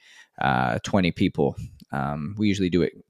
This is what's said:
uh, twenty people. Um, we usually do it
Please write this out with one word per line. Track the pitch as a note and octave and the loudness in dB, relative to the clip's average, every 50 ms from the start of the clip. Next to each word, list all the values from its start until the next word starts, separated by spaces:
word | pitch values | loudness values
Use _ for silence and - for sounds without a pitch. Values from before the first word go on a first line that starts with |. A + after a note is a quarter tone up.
| _ - - - - _ _ - | _ -20 -20 -20 -20 _ _ -4
uh, | - C2+ C2 B1 B1+ B1 A#1 - - | -2 0 2 2 2 0 -2 -2 -2
twenty | - - G2+ F2+ E2+ | 0 0 2 2 2
people. | - - G2+ F2 - - D2 C2+ - - - - - - - - | 2 2 0 0 2 0 0 0 -2 -4 -10 -14 -14 -18 -14 -10
Um, | - C#2 C2+ C#2+ D2 D#2 D2 D#2 G#2 G#2 | -6 -4 -4 -4 -4 -6 -6 -8 -4 -2
we | G#2+ G#2 | 0 0
usually | G2 F#2 F#2+ F2 | 0 0 0 0
do | E2+ F2 D#2+ | 2 2 2
it | - - - - | 0 -2 -6 -18